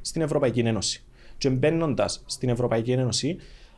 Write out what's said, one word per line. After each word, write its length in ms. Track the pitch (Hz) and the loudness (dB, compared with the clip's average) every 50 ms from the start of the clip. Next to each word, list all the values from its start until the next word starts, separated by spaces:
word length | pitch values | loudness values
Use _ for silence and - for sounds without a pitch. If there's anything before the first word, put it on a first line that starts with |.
στην 220 | - - - 165 | -8 -6 -2 -2
Ευρωπαϊκή 380 | 160 147 156 147 139 123 110 120 | 0 0 2 2 2 2 2 2
Ένωση. 440 | 117 113 110 98 90 - - - - - - - - - - - | 2 2 2 0 0 -4 -4 -6 -10 -20 -20 -20 -20 -16 -6 -2
Και 120 | - 135 | 0 0
μπαίνοντας 720 | 131 127 135 151 165 165 165 151 117 98 101 85 - - - | 2 2 2 2 2 2 0 0 0 0 0 -2 -2 -6 -10
στην 220 | - - - - 127 | -12 -8 -4 0 0
Ευρωπαϊκή 440 | 120 120 123 120 113 117 113 123 | 0 2 2 0 0 0 2 2
Ένωση, 440 | 127 127 127 120 - - - 143 190 - - - - - - - - | 2 2 2 0 0 0 -2 -2 -4 -4 -10 -18 -20 -20 -20 -20 -20